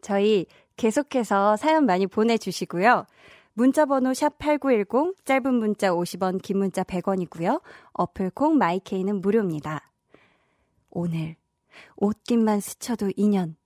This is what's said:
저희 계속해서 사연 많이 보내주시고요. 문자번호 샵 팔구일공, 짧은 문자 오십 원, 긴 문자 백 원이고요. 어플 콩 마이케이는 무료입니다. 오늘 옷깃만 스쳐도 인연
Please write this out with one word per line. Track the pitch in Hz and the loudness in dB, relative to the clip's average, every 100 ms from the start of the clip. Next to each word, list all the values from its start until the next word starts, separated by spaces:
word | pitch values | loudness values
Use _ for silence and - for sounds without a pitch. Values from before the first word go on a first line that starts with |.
저희 | - 202 208 214 156 _ _ - | -2 0 4 2 0 _ _ -4
계속해서 | 226 254 285 262 214 196 202 214 | -2 0 -2 -4 0 2 2 2
사연 | 302 320 269 | 2 4 4
많이 | 185 190 | 2 0
보내주시고요. | - 226 226 - 170 185 170 208 220 - _ - - _ | 0 2 0 -2 -8 -6 2 4 2 0 _ -20 -20 _
문자번호 | - 254 269 294 269 254 | 0 2 4 2 2 0
샵 | 262 302 _ | 0 -2 _
팔구일공, | 294 302 269 233 196 240 330 381 - | -2 0 2 0 2 0 0 -4 -2
짧은 | 269 262 | 0 2
문자 | 247 214 208 196 | 0 0 0 0
오십 | 175 175 180 | 0 -2 -4
원, | 185 185 | -4 -4
긴 | - 196 | -4 -2
문자 | 196 185 | -2 -2
백 | 185 185 175 | -4 -4 -2
원이고요. | 190 175 165 170 302 - - - | -4 -4 -4 -2 -2 -6 -20 -16
어플 | - 180 - 190 | -6 -6 -4 -6
콩 | - 294 311 | -2 2 2
마이케이는 | 175 185 - 190 190 208 | 2 0 -4 -4 -2 -2
무료입니다. | 185 220 196 156 151 151 _ _ _ _ _ _ _ _ _ _ _ | 0 0 0 -4 -8 -10 _ _ _ _ _ _ _ _ _ _ _
오늘 | - 170 165 160 160 _ _ _ - - - | -8 -6 -4 -8 -10 _ _ _ -20 -20 -4
옷깃만 | 202 214 - 233 220 208 | -4 -4 -2 2 2 0
스쳐도 | - - - 233 202 - | -4 -12 -8 -4 -4 0
인연 | 208 202 175 160 | 2 2 -2 -8